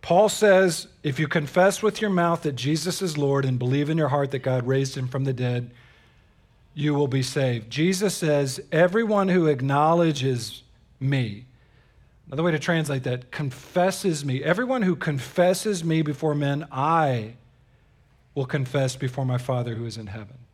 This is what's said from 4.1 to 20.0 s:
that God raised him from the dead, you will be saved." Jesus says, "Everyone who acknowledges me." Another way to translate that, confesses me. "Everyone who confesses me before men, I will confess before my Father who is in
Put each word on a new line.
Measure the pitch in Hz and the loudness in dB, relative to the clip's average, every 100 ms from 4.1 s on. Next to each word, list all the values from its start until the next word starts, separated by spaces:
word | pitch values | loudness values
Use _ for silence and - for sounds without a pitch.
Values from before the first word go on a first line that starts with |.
| 143 139 | 0 0
that | 135 | -2
God | 131 127 120 | -2 -2 0
raised | 135 135 139 | 0 -2 -4
him | 127 | -6
from | 131 | -4
the | 135 | -4
dead, | 123 123 123 120 - - _ _ _ _ _ _ _ _ | -2 -2 -4 -6 -16 -20 _ _ _ _ _ _ _ _
you | - 147 | -4 0
will | 143 143 | 2 2
be | 135 | 0
saved." | 127 151 131 120 110 | -2 0 0 -2 -6
Jesus | 139 170 185 202 - | 0 0 2 -2 0
says, | 160 147 139 127 - | 2 2 2 -4 -4
"Everyone | 160 175 208 226 208 190 | 2 4 2 2 2 4
who | 180 160 | 4 4
acknowledges | 135 135 139 156 170 170 147 131 123 107 - - _ _ _ | 2 2 2 4 4 4 2 -2 -2 -6 -14 -20 _ _ _
me." | 135 139 113 98 123 _ _ _ _ _ _ _ - | -2 0 -2 -6 -16 _ _ _ _ _ _ _ -10
Another | 135 | -2
way | 170 | 0
to | 156 | 0
translate | - 165 147 139 | 0 0 0 -4
that, | 127 123 127 | -2 -6 -8
confesses | - 143 - - 180 180 185 202 156 143 | -8 -6 -8 -6 0 0 0 -2 -2 -2
me. | 131 | -2
"Everyone | 143 175 247 254 | 0 0 0 0
who | 190 170 | 0 0
confesses | - 143 120 - 180 185 220 190 | -2 -4 -4 2 2 2 -2 -2
me | 165 160 | 0 0
before | 151 139 156 | 0 -2 -2
men, | 147 143 143 160 | 0 0 -2 -4
I | 131 147 165 151 120 107 117 _ _ _ _ _ _ _ _ _ | -4 0 2 2 0 -4 -14 _ _ _ _ _ _ _ _ _
will | - 131 | -6 -4
confess | 147 127 143 131 127 | -2 -2 0 -2 -2
before | 131 127 131 | -8 -4 -2
my | 123 | -2
Father | 123 127 120 113 | -2 -4 -2 -6
who | 117 | -8
is | |
in | 107 | -10